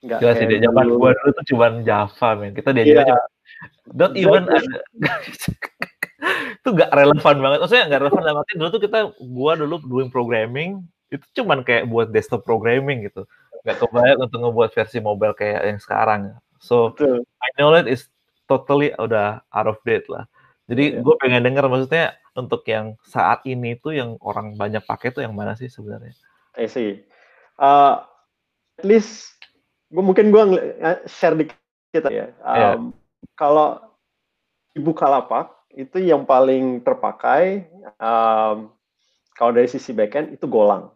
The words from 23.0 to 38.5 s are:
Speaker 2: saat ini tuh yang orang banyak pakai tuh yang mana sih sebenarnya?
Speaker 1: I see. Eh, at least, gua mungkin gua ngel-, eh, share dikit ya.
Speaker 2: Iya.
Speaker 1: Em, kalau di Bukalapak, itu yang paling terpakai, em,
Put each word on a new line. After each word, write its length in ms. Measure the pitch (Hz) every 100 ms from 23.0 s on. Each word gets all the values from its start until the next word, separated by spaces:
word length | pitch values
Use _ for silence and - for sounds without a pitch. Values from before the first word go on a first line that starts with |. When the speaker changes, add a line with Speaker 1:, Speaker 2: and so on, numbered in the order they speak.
| _
Speaker 2:
saat 400 | 123 92 117 131
ini 320 | 123 120 120
tuh 160 | 151
yang 240 | 156 117 113
orang 360 | 101 104 104 104
banyak 240 | 104 107
pakai 320 | - 110 123
tuh 80 | 127
yang 160 | 117 104
mana 160 | 104
sih 160 | 110 127
sebenarnya? 440 | - 107 104 - - _ _ _ -
Speaker 1:
I 80 | 113
see. 400 | 135 110 98 _ _ _ _ _ -
Eh, 320 | 139 143 143 113 - _ _ _ _ _ _ _
at 40 | 196
least, 520 | 220 208 - - _ - _ _ _ _
gua 80 | 160
mungkin 320 | 190 185 214
gua 160 | 208 208
ngel-, 240 | 180 - -
eh, 180 | 160 175 -
share 320 | - 175 160
dikit 720 | 151 - _ _ _ 160 151
ya. 240 | 107 113
Speaker 2:
Iya. 480 | _ 123 123 120 117
Speaker 1:
Em, 80 | 120 - _ _ - -
kalau 400 | 147 151 151 123 - _ _ _ _ _ _ _ _
di 80 | -
Bukalapak, 720 | 143 160 147 135 120 117 160 _ _ -
itu 240 | 135 185
yang 220 | 185 147 135
paling 560 | 131 131 131 131 123
terpakai, 840 | 127 127 107 - 123 135 185 196 175 - - _
em, 540 | 113 113 113 110 110